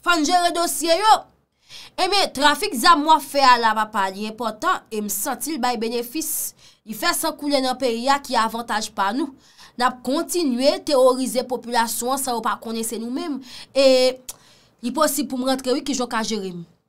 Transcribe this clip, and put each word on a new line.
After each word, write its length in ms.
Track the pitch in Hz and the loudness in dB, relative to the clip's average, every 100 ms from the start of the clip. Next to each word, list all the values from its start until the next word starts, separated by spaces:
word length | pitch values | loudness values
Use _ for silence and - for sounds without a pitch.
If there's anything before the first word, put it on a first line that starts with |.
fò 140 | 349 339 | 2 0
n 100 | 302 | 2
jere 280 | 359 349 339 | 2 2 0
dosye 400 | 339 - 330 339 | -2 -2 0 2
yo. 200 | 427 415 - _ _ _ _ - - - | 6 4 2 _ _ _ _ -20 -16 -4
E 60 | 370 | 0
men, 220 | 403 330 | 2 0
trafik 440 | - 294 294 415 269 | 2 2 2 -2 2
zam 240 | 262 - | 4 6
mwen 160 | 302 311 | 6 2
fè 240 | - 285 | 2 4
a 140 | 262 247 | 6 6
la 140 | 226 214 | 4 0
pa 120 | 214 | -2
pale 380 | 220 190 190 214 | -2 -4 -4 -8
enpòtan, 560 | 220 233 214 339 359 _ | -6 -6 -2 -2 -2 _
e 140 | 214 | -6
m 60 | 208 | -6
santi 440 | - 294 247 285 320 | -6 -6 -6 -6 -2
l 60 | |
bay 160 | 247 240 | -2 -2
benefis. 720 | 226 240 240 320 311 - - _ - _ - | -4 -4 -6 -8 -6 -6 -8 _ -20 _ -16
Li 80 | 214 | -4
fè 160 | 339 | -2
san 240 | 330 330 302 | 0 -4 -4
koule 240 | 294 285 | -2 0
nan 160 | 262 254 | 0 -2
peyi 280 | 262 226 254 | -2 -2 0
a 120 | 277 | -2
ki 140 | 277 240 | 0 -2
avantaj 480 | 220 226 233 214 214 - | -2 -4 -6 -6 -6 -4
pa 140 | 196 | -2
nou. 220 | 240 311 - _ _ - - | -2 -6 -8 _ _ -20 -2
N 60 | 247 | -2
ap 140 | 254 - | -2 -4
kontinye 720 | 294 330 349 311 233 269 370 - | -4 -2 -2 0 2 2 2 0
teorize 560 | 277 262 254 254 247 247 | 6 6 4 0 -2 -4
popilasyon, 680 | 247 233 240 226 - 240 269 | -6 -2 -2 0 -2 -2 -2
sa 160 | 269 240 | -2 -2
ou 80 | 220 | -2
pa 100 | 233 | -4
konnen 240 | 233 226 220 | -6 -8 -6
se 120 | 220 | -8
nou 100 | 226 | -6
menm. 300 | 262 349 269 - - - 269 | -6 -6 -8 -10 -20 -6 2
E, 400 | 269 254 254 254 - - _ _ _ _ 240 | 6 6 4 0 -14 -20 _ _ _ _ -6
li 80 | 302 | 0
posib 320 | 302 294 247 | 0 0 -4
pou 140 | 254 | -4
m 80 | 262 | -2
rantre, 260 | 262 254 269 | -2 -2 -2
wi, 80 | |
ki 140 | 285 254 | -2 -4
jon 120 | 247 | -4
ka 140 | 226 | -4
jere 300 | 220 214 190 | -4 -6 -6
m. 100 | 175 170 _ | -10 -16 _